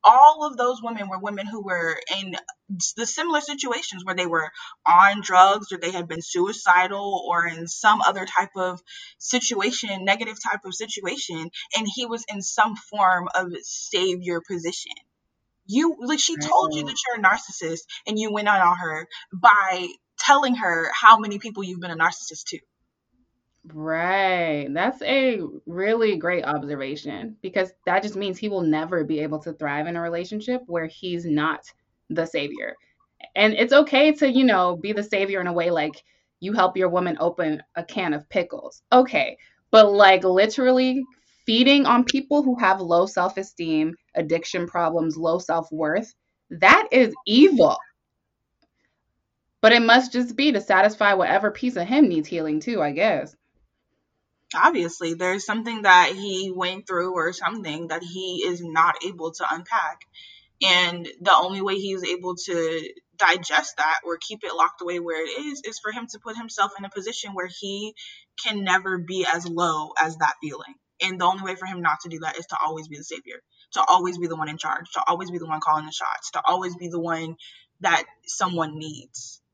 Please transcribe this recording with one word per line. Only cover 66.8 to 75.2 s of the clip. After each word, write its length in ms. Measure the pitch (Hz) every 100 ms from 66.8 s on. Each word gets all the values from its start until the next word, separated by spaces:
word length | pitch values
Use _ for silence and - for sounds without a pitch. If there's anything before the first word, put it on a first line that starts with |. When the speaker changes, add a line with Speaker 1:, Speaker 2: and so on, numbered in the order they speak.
| 196
Speaker 1:
a 40 |
position 440 | 202 196 240 214
where 160 | 190 180
he 460 | 175 196 196 214 - - - _ -
can 200 | 233 208
never 340 | 190 190 190 185
be 280 | 170 185 180
as 220 | 170 175
low 440 | 170 175 156 151 -
as 180 | 160 160
that 180 | 156 -
feeling. 340 | 151 143 - - _ _
And 180 | 190 185
the 60 | 180
only 180 | 190
way 120 | 190 185
for 100 | 185
him 160 | 180
not 200 | 170 156
to 80 | 175
do 100 | 165
that 180 | 160 160
is 80 | 165
to 100 | 170
always 240 | 156 160 156
be 100 | 147
the 60 |
savior, 380 | - 160 - - _ _ _
to 120 | 190 -
always 300 | 180 180 175
be 100 | 170
the 100 | 165
one 100 | 156
in 100 | 160
charge, 340 | - - 170
to 120 | - -
always 240 | 175